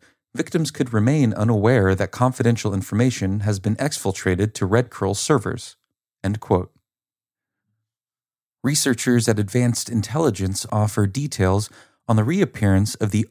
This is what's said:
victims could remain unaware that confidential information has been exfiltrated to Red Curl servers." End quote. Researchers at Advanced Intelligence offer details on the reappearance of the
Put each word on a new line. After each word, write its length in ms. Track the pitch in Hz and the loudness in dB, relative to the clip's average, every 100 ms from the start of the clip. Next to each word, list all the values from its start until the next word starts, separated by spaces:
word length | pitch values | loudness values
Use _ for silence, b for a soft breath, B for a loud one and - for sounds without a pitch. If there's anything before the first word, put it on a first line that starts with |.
| b b _ - | b b _ -8
victims 360 | 160 - 156 | -2 -2 -2
could 200 | - 131 | -2 -2
remain 420 | 113 110 151 123 | 2 2 4 2
unaware 600 | - 107 110 107 127 95 95 | 2 0 2 4 4 4 2
that 160 | 95 | -2
confidential 640 | - 127 127 120 113 107 | -2 -2 2 0 0 -2
information 680 | 98 92 104 127 117 95 101 | -4 -2 0 0 0 -2 -2
has 180 | 104 101 | -2 -2
been 160 | 104 113 | -2 -2
exfiltrated 760 | 139 - - 92 95 90 107 - | -2 -4 -4 -2 0 0 0 -2
to 100 | 95 | 0
Red 240 | 110 127 | 2 0
Curl 240 | - 98 | -4 -4
servers." 640 | 101 - 147 95 - - - _ _ _ _ | -2 0 0 0 -8 -12 -20 _ _ _ _
End 180 | 95 107 | -6 -6
quote. 320 | - 95 90 _ _ _ _ _ _ _ _ _ _ _ _ _ _ _ _ _ _ _ | 0 0 0 _ _ _ _ _ _ _ _ _ _ _ _ _ _ _ _ _ _ _
Researchers 680 | - 147 143 117 - 120 113 | -2 0 0 0 2 2 2
at 100 | 107 | 0
Advanced 480 | 101 127 123 113 - | 0 0 0 0 -4
Intelligence 800 | 117 95 139 160 98 95 95 - | -4 -2 0 0 0 -2 -4 -4
offer 340 | 107 107 - 101 | 0 0 0 -2
details 640 | 98 147 - 92 98 104 b b b - | -2 -6 0 2 2 -2 b b b 0
on 120 | 110 | 0
the 60 | 107 | 2
reappearance 680 | 180 175 - 101 95 104 - | 0 0 0 2 4 2 -2
of 160 | 107 | -2
the 140 | 104 110 | 0 2